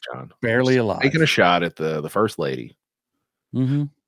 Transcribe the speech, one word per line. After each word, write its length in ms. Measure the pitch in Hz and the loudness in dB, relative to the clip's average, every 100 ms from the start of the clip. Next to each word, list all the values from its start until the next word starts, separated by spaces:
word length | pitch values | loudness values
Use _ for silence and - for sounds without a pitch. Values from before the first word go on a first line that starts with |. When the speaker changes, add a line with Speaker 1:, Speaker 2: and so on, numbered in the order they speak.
| - | -10
Speaker 1:
John. 200 | 123 131 _ | -12 -14 _
Speaker 2:
barely 360 | 117 120 127 127 | -2 2 2 2
alive. 240 | 107 - | 2 0
Speaker 1:
Taking 200 | 143 160 | 0 2
a 40 | 151 | 2
shot 360 | - 90 87 | 4 4 4
at 140 | 85 - | 0 -4
the, 240 | 78 78 | -4 -4
the 80 | 76 | -4
first 300 | 98 110 - | -2 -2 -2
lady. 380 | 71 64 58 _ _ _ _ _ _ _ _ | -4 -6 -10 _ _ _ _ _ _ _ _
Speaker 2:
Mm-hmm. 300 | 120 131 143 143 - | -2 0 0 -4 -10